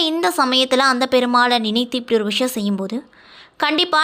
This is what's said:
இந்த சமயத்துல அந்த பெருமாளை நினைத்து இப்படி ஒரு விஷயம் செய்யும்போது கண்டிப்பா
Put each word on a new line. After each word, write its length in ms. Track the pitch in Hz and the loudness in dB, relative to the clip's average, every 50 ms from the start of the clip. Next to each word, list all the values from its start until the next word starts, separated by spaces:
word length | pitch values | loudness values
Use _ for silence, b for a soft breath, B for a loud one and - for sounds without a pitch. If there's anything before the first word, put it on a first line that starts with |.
| 339 | 0
இந்த 260 | 320 320 330 339 359 339 | 0 0 0 -2 0 0
சமயத்துல 520 | 339 269 254 254 262 262 254 262 254 269 | 0 0 0 2 0 0 2 2 2 2
அந்த 220 | 269 254 247 262 | 2 2 0 0
பெருமாளை 520 | 254 262 254 247 247 240 240 247 247 247 240 | 0 2 2 2 2 2 2 2 2 2 0
நினைத்து 380 | 220 214 214 233 247 240 - | 0 -2 -2 -2 -2 -2 -4
இப்படி 200 | 247 240 - 233 | -6 -2 0 0
ஒரு 120 | 220 208 208 | 0 0 0
விஷயம் 260 | 208 - 254 254 - | -2 -2 -2 -2 -2
செய்யும்போது 420 | 226 202 202 196 190 196 190 220 254 - _ B B B B B B B B B B | -2 -2 -2 -2 -2 -4 -6 -8 -8 -10 _ B B B B B B B B B B
கண்டிப்பா 400 | 311 294 311 311 359 359 349 - | -2 0 0 0 0 2 2 2